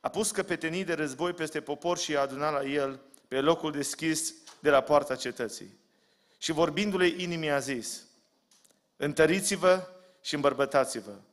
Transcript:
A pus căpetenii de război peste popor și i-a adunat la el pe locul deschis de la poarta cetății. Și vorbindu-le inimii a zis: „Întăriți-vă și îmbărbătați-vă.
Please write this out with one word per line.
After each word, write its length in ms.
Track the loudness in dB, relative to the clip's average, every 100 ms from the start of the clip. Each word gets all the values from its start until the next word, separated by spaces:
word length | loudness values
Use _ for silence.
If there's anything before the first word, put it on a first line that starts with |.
A 80 | -4
pus 220 | -2 -2
căpetenii 540 | -2 -2 -2 -2 -4
de 100 | -2
război 380 | -2 -2 -2 -4
peste 280 | -2 -4 -4
popor 380 | -6 -4 -2 -2
și 120 | 0
i-a 100 | 0
adunat 320 | 0 -2 -2
la 100 | -2
el 380 | -2 -2 -2 -4 -16 _ _
pe 120 | 0
locul 320 | 2 2 0
deschis 640 | -4 -6 -4 -2 -2 -4 -8 -20 -2
de 100 | 6
la 100 | 6
poarta 360 | 6 2 2 -4
cetății. 640 | -6 -4 -6 -6 -16 -20 _ _ _ _ _ _
Și 140 | -6
vorbindu-le 540 | 2 2 2 0 2 2
inimii 440 | 2 -4 -4 0
a 80 | 0
zis: 460 | -2 -6 -6 -12 -16 _ _ _ _ _ _ _ _ _
„Întăriți-vă 920 | -6 4 4 4 0 2 4 2 0 -18 _ _
și 140 | -8
îmbărbătați-vă. 800 | 0 0 2 2 2 2 -2 -10 -18 -20